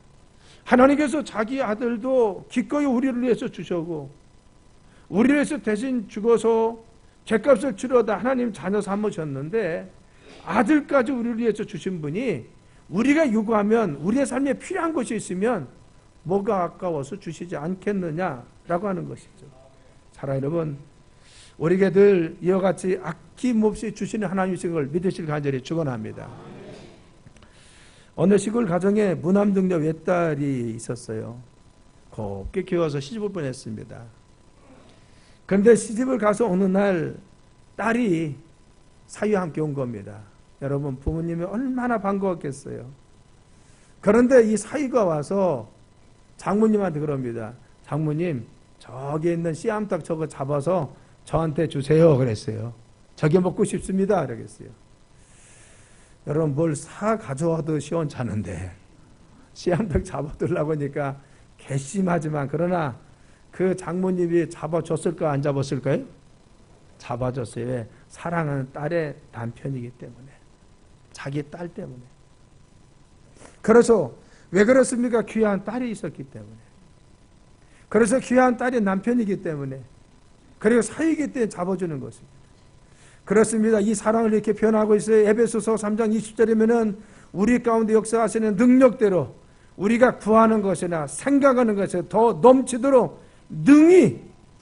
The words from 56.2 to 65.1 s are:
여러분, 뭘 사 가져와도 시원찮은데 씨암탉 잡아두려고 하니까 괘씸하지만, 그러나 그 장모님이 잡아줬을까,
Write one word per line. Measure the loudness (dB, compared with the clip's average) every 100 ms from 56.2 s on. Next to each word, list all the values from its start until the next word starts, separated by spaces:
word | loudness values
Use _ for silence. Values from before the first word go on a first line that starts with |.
| -4
여러분, | -2 0
뭘 | 0 0
사 | -2 -8 -6 -2 -2
가져와도 | -4 -4 -2 0 -2 -4
시원찮은데 | -4 -4 -4 -4 -4 -4 -6 -8 -10 -14 -20 -20 -20 -20 -20 -20 -20
씨암탉 | -8 -2 0 0 -2
잡아두려고 | -4 -6 -8 -6 -4 -2 -2
하니까 | -4 -4 -4 -6 -8 -16 -20 -20 -20
괘씸하지만, | -8 -8 -6 -2 0 0 -2 -4 -4
그러나 | -2 -2 -2 -4 -6 -16 -20 -20 -20 -14
그 | -4 -2 -2
장모님이 | -6 -4 -2 0 0 0 0
잡아줬을까, | -6 -6 -4 -2 -4 -4